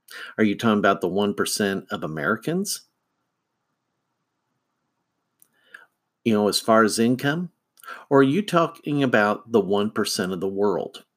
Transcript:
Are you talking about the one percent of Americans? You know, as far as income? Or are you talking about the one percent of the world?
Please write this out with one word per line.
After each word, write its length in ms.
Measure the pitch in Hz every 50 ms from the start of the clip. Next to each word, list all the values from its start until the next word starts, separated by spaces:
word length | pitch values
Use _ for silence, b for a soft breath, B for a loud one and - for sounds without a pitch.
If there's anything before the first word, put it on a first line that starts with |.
| _ B B B B B B
Are 80 | - 110
you 120 | 104 101
talking 220 | - 117 113 107 104
about 220 | 107 98 98 -
the 80 | - 87
one 260 | 90 101 104 104 98
percent 520 | - 92 - - - 104 98 98 98 - -
of 120 | 104 85
Americans? 800 | 87 78 78 78 71 90 110 110 - 151 165 185 208 - - - _ _ _ _ _ _ _ _ _ _ _ _ _ _ _ _ _ _ _ _ _ _ _ _ _ _ _ _ _ _ _ _ _ _ _ _ _ _ _ _ _ _ _ _ _ _ _ _ _ _ _ _ _ b b b b b b b b b b _ _ _ _ _ -
You 100 | 120 107
know, 140 | 104 104 101
as 120 | - -
far 240 | - 113 113 113 110
as 140 | 101 - 110
income? 520 | 113 120 127 123 - 143 151 175 180 170 _ _ _ _ _ _ B B B B B B
Or 80 | 139 139
are 40 |
you 200 | 139 135 147 202
talking 600 | 208 - 175 170 165 156 - - - 160 147 143
about 480 | 139 120 123 110 104 104 104 - - 113
the 100 | 117 107
one 300 | 92 90 101 101 104 107
percent 420 | - 113 101 - - - 92 92
of 80 | 95 85
the 80 | 90 95
world? 560 | 98 95 104 104 90 - - - - - - _ _